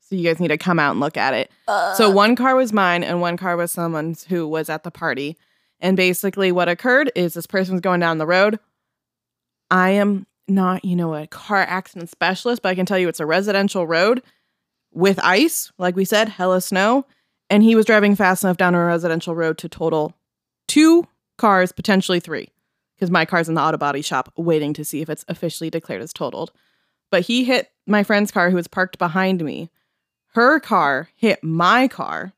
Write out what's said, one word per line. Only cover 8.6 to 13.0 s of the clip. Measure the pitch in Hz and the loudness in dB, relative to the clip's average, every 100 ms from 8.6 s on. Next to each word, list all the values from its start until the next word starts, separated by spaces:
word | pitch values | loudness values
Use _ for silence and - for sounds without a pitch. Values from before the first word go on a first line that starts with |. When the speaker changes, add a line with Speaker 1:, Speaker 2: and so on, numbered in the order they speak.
| _ _ _ _ _ _ _ _ _ _ _ | _ _ _ _ _ _ _ _ _ _ _
Speaker 1:
I | 185 185 | 2 2
am | 202 202 202 196 _ - | 2 2 -2 -6 _ -2
not, | 196 185 185 196 | 0 2 0 -2
you | 180 | -2
know, | 165 | -2
a | 156 151 | -6 -10
car | - - 202 | -18 -2 0
accident | 185 185 185 - 170 | 0 -4 -8 -16 -16
specialist, | - 170 185 240 240 | -2 -2 -2 -4 -2
but | 190 | -2
I | |
can | 185 185 | -2 0
tell | |
you | 190 | 0